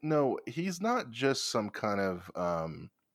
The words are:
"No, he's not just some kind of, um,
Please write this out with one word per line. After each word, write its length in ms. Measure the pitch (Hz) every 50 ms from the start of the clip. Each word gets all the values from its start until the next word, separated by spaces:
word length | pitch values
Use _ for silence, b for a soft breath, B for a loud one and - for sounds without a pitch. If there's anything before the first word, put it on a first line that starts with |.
"No, 380 | - 156 156 147 139 127 98 - -
he's 340 | - 123 165 180 196 175 170
not 320 | 208 226 247 247 - 123
just 400 | 113 117 135 135 131 - - -
some 180 | - 117 104 101
kind 300 | - - - 107 101 98
of, 320 | 98 92 90 87 90 92 -
um, 560 | 87 90 87 85 82 80 82 78 - - - _ _ _ _